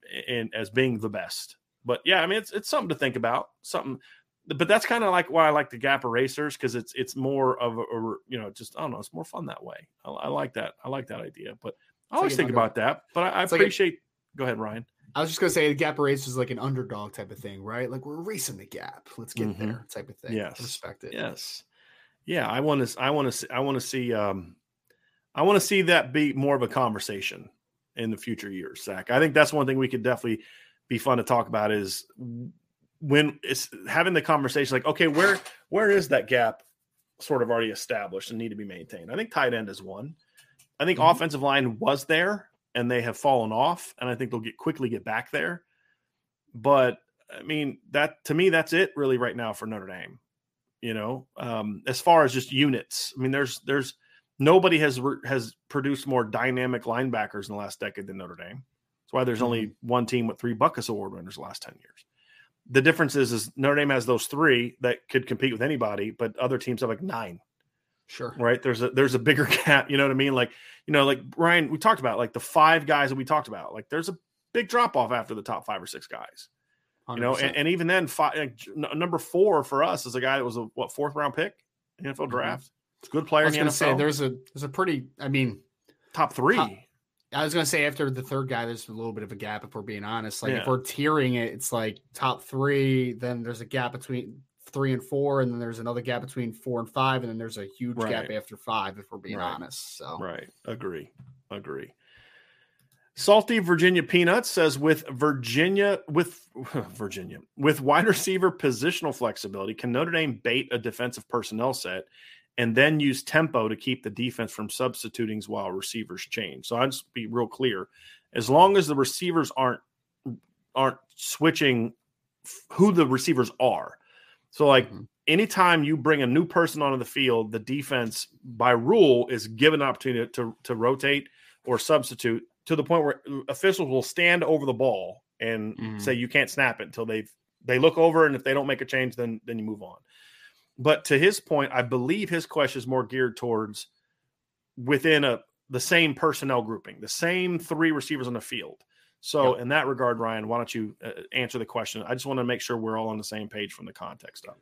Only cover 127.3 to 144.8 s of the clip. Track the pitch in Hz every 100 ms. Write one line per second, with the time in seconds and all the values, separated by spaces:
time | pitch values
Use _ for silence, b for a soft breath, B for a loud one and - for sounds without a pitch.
127.3 | 117 110 110 107 143 135 135 113 - -
128.3 | _ 131 113 123 120 123 220 156 123 123
129.3 | 120 110 113 151 156 139 123 135 120 113
130.3 | - 117 - - 113 117 135 139 143 139
131.3 | b b b - 120 - 156 123 123 120
132.3 | 117 - _ - 156 139 170 147 - -
133.3 | 139 131 135 196 190 147 131 - - 175
134.3 | 175 160 160 139 117 135 101 90 - _
135.3 | _ 113 113 107 107 110 107 104 123 123
136.3 | 143 127 - 131 113 92 - 113 110 110
137.3 | _ _ _ - 123 156 160 165 160 156
138.3 | 135 139 135 139 135 131 131 127 123 120
139.3 | 110 120 113 107 104 90 - _ b b
140.3 | b b b b - 131 151 - 139 180
141.3 | 208 - 151 139 127 120 127 127 196 190
142.3 | 170 156 160 139 135 120 131 117 131 123
143.3 | 113 123 110 107 107 - _ _ _ _
144.3 | _ _ _ _ -